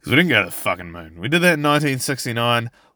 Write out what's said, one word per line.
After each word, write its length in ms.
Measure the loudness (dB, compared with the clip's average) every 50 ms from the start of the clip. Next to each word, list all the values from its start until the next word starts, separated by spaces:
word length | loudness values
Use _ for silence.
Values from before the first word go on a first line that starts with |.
'Cause 100 | _ 2
we 60 | 2
didn't 120 | 4 4 4
go 120 | 4 2
to 60 | 2
the 40 | 0
fucking 400 | -8 -6 -4 -4 -4 -4 -8 -14
moon. 280 | -14 -14 -16 -16 -14 -8
We 100 | -4 0
did 120 | 0 2 4
that 100 | 2 2
in 80 | 2
nineteen 380 | 2 2 2 2 2 0 -2 -2
sixty-nine. 680 | -4 -4 -4 -4 -4 -6 -4 -2 0 2 2 0 0 -4 _ _ _ _ _